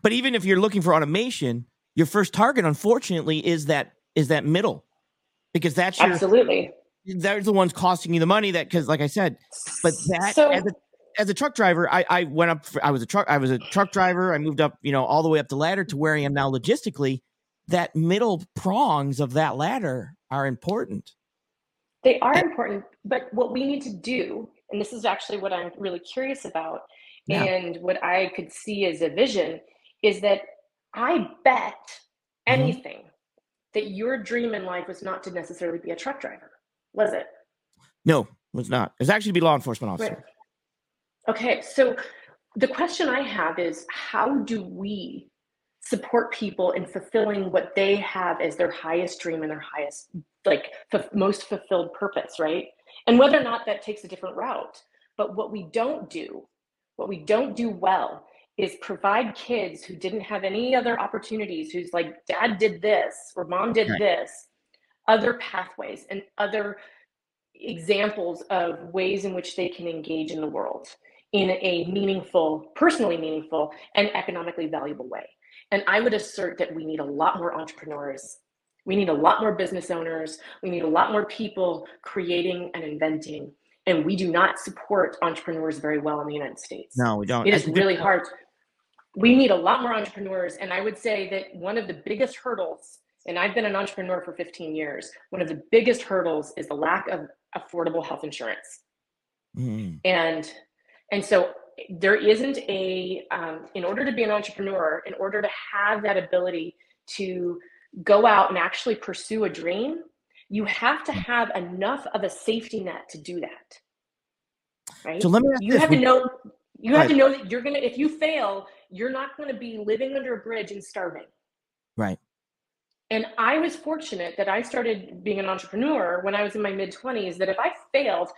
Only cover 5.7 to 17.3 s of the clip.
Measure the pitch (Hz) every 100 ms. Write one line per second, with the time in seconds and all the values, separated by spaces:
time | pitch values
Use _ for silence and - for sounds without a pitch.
5.7 | 160 180 185 185 175 190 226 208 - -
6.7 | - _ _ 185 185 190 208 202 196 180
7.7 | - 180 175 165 170 165 208 208 170 -
8.7 | 170 131 151 147 208 180 120 _ - -
9.7 | - 170 160 160 175 196 262 294 269 190
10.7 | 175 _ _ _ - 202 196 285 - 196
11.7 | 170 175 180 175 180 165 151 170 156 -
12.7 | 151 147 135 - 202 - 143 131 127 -
13.7 | 190 202 196 185 180 185 151 151 143 151
14.7 | - 139 139 131 151 160 156 139 139 156
15.7 | 185 170 139 156 151 139 143 139 131 131
16.7 | 277 - 143 139 131 _